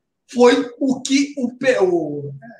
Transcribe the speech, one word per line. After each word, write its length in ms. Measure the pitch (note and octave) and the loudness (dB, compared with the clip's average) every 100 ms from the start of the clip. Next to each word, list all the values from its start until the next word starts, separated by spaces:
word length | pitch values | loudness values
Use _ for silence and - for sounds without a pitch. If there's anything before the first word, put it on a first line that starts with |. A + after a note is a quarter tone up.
| _ _ _ | _ _ _
foi 400 | A#3 B3 C#4 - - | 4 4 4 0 -4
o 220 | C4+ B3 | -2 -2
que 320 | - C4+ C#4+ - | 0 0 0 -4
o 200 | A#3+ - | -8 -2
Pe-, 220 | C4+ - | 0 2
o, 520 | F#3 F3 D3+ D3 C#3 - - - | 2 0 -2 -8 -10 -14 -18 -20